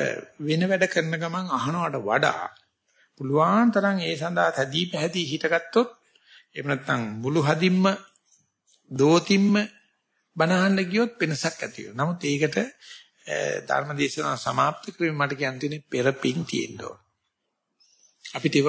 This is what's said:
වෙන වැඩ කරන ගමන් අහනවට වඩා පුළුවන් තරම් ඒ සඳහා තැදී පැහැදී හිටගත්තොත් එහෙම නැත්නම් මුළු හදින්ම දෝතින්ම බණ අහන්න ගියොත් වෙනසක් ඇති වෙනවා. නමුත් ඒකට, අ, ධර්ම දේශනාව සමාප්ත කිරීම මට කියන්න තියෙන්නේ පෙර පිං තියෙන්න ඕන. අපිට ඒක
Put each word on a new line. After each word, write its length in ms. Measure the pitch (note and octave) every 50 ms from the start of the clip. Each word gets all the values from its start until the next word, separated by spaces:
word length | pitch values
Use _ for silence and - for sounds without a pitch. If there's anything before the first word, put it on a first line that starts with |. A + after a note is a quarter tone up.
| C#3+ B2 - - - - _
වෙන 260 | - D3 D3+ D#3+ E3 F3+
වැඩ 220 | F#3 G3 F3+ F#3+
කරන 280 | F#3 - F3 D#3+ D#3+ E3
ගමන් 320 | D#3+ E3+ E3+ E3+ F#3 F#3 F3
අහනවට 440 | C3+ B2+ B2 C#3 E3 F3+ E3+ D#3+ C#3+ B2+
වඩා 440 | G2+ G2+ A2+ C3+ - A#2+ - - F2+ - - _ _ _ _ _ _ _ _ _ _ _ _ -
පුළුවන් 480 | C#3 C3 C#3+ D3+ D#3+ F3 G3 A3 A#3+ A#3+
තරම් 280 | G3+ G3+ G3 G3+ G3 F#3
ඒ 160 | E3 E3 E3
සඳහා 340 | C#3 D#3 F3 F3 F3 E3+ E3
තැදී 340 | D#3+ C3+ C3+ C3+ C#3 E3 F3+
පැහැදී 400 | F3+ - D3+ D#3 F3 E3 F3+ E3
හිටගත්තොත් 640 | C3+ D3+ D#3 - D#3 F3+ F3 - - - A3+ B3 - - _ _ _ _ _ _ _ - - _ _
එහෙම 180 | - - C3+
නැත්නම් 360 | C#3+ C#3+ C3 - - C3+ A#2+ A2+ G#2+ G#2+
මුළු 240 | A2 A#2+ C3+ - E3
හදින්ම 420 | C#3 D3 D#3 D#3 F3+ F#3 F#3 F#3 F#3 G3 F#3+ - - _ _ _ _ _ _ _ _ _ _ _ _ _ _ _ _ -
දෝතින්ම 640 | C3 C3 C#3 D3+ E3 F3 E3+ - G3+ G3 G3+ G3+ G3+ G#2 - - - _ _ _ _ _ _ _ _ _ _ _ -
බණ 180 | D#3+ D#3+ E3+ F#3
අහන්න 260 | F3+ F#3 G3 F#3+ F#3+ F#3
ගියොත් 280 | F3 F#3+ A3 A#3+ A#3 -
වෙනසක් 420 | - F3 D#3 D3+ - - D#3+ - -
ඇති 220 | C3 A2+ - A2
වෙනවා. 160 | G2+ F#2+ G#2
නමුත් 260 | B2+ C#3+ E3+ F3 F3
ඒකට, 340 | D#3 C#3+ C#3+ C#3 D#3 C#3+ C#3+ F#3 A3+ C4+ - _ - - - - - _ _ _ -
අ, 120 | - - - D3 D3 - -
ධර්ම 280 | - - C#3 C#3 C#3 D3
දේශනාව 460 | D3 C#3+ C#3+ C3 - D3+ D3+ C#3+ C3+ -
සමාප්ත 460 | - C3+ B2+ C3 C3+ D3 - - -
කිරීම 300 | G#3 - - E3+ D#3+ D3+
මට 160 | C#3+ C#3+ C3+ C#3
කියන්න 240 | C3+ C#3+ C3 C3 B2+
තියෙන්නේ 280 | D3 C#3+ D3+ D3+ -
පෙර 200 | - - B2+ B2 C3+
පිං 260 | C3 - - B2+ C3 E3+ D#3+
තියෙන්න 360 | - - - - - - -
ඕන. 180 | - - - - _ _ _ _ _ _ _ _ _ _ _ _ _ _ _ _ _ _ _ _ _ _ _ _ -
අපිට 300 | - - C3+ - D3 C3+
ඒක 140 | C#3+ C#3